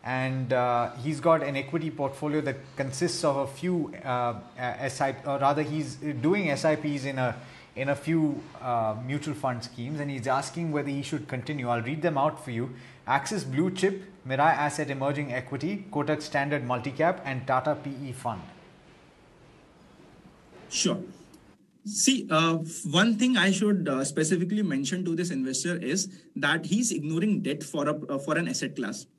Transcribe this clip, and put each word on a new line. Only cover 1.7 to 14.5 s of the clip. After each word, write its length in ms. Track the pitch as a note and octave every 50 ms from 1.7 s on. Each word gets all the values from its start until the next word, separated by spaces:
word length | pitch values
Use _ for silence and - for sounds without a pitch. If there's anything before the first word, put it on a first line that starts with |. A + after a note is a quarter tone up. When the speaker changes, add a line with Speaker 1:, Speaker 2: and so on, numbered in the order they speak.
| D3+ E3 D#3 D#3
Speaker 1:
portfolio 500 | B2 B2 C#3 C3 - - D3+ D3+ C#3+ D3+
that 160 | D3 C#3 B2 G#2 - - -
consists 480 | - C#3 C3+ C3 - F3 E3 - - -
of 120 | D3+ C#3 C#3
a 80 | C#3 C3+
few, 440 | C3+ - F3 F3+ F3+ E3+ D3 - - - -
uh, 20 | C3+
uh, 260 | B2 B2 B2 A#2+ A2+ G#2 - - -
S 440 | - B2+ B2 - - C3+ C3+ - -
I 120 | D3 C3+
P, 140 | B2+ - -
or 120 | C#3+ C#3 C3+
rather 240 | C3+ C#3 C#3+ D3+
he's 340 | D3+ B2 D3+ D#3 D3 B2+ B2+
doing 520 | - - D3+ C#3 A#2+ A#2+ D#3 F#3+ G#3 F#3 D#3
S 160 | C#3 - -
I 120 | D#3+ D3+
Ps 300 | D3+ D#3 D3+ D3 C#3 B2+
in 120 | C#3 C3+ C3
a, 160 | B2+ A#2+ A2 - - - - - - - -
in 140 | - C3+ C#3
a 40 | C#3
few, 480 | C#3 - D#3 E3 E3 D#3 D3 C3+ B2 - - - -
uh, 340 | C3 B2+ A#2+ A#2 A2+ A2 G#2+ A2 B2
mutual 300 | B2+ C#3+ C#3+ C#3+ D3+ C#3
fund 280 | - - C3 B2 A#2
schemes, 380 | A2 - - - A#2+ C3+ D3+ D3+
and 100 | D3 C#3+
he's 160 | C#3 B2+ A2
asking 460 | C3+ C3 C3+ C3+ - - E3+ E3+ D#3+
whether 160 | D3 D3 C3+ C#3+
he 140 | C#3 C#3
should 260 | C#3 - D#3 C#3+ - -
continue. 400 | C3+ B2 A2 - D3+ C#3+ B2 A#2+
I'll 140 | A#2+ A#2
read 180 | A2 A#2+ D#3 D#3
them 160 | D3+ E3+ D3+
out 260 | C#3 C#3 D3+ D3+ -
for 80 | - C3+
you. 200 | A#2+ A2+ A#2+ B2+ - - - - - - -
Axis 380 | - C3 D3 C#3+ - G#3+ F#3+ C3+
Blue 260 | C3 C3 C#3+ F3 F#3
Chip, 320 | - - F#3 G3 G3 G3 - - - - -
Mirae 120 | C3 C3+ C3+
Asset 500 | C#3+ E3